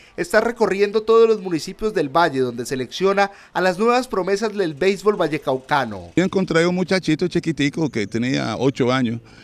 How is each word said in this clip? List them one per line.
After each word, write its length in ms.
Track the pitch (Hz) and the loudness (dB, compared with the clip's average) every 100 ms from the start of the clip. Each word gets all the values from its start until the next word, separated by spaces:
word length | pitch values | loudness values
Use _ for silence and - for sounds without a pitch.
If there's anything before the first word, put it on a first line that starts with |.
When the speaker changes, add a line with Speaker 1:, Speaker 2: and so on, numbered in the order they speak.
| - - | -16 -8
Speaker 1:
está 240 | 175 214 | 0 2
recorriendo 640 | 233 233 196 190 202 220 | 2 0 0 2 2 0
todos 260 | 220 226 226 | 4 6 6
los 100 | 214 | 4
municipios 540 | 185 156 185 - 214 | -2 -4 -6 -6 -4
del 160 | 185 143 | -2 0
Valle, 300 | 165 170 135 | 2 2 2
donde 260 | 127 117 | -2 -4
selecciona 680 | 117 131 123 - 190 202 196 - - | -6 -6 -6 -2 0 2 0 -2 -8
a 80 | 165 | -2
las 160 | 185 180 | 0 2
nuevas 300 | 226 247 247 | 2 0 0
promesas 460 | 190 180 202 226 | -4 -2 -2 -2
del 180 | 202 170 | -2 -4
béisbol 420 | 139 190 190 208 | 0 0 2 0
vallecaucano. 960 | 190 160 147 147 131 - 147 117 98 87 | 2 0 0 -2 -4 0 -2 -2 -8 -2
Speaker 2:
Yo 80 | 160 | 0
encontré 420 | 185 190 185 160 175 | 2 0 0 2 2
un 80 | |
muchachito 520 | 180 180 185 - 156 180 | 0 0 -2 0 -2 0
chiquitico 600 | 175 165 147 147 165 156 | -2 -4 -2 -2 0 -2
que 160 | 117 | -2
tenía 500 | 98 113 123 143 123 104 | -4 -2 -2 -2 -4 0
ocho 340 | 135 - 120 | -2 0 0
años, 300 | 131 117 117 - - | 2 0 -4 -12 -20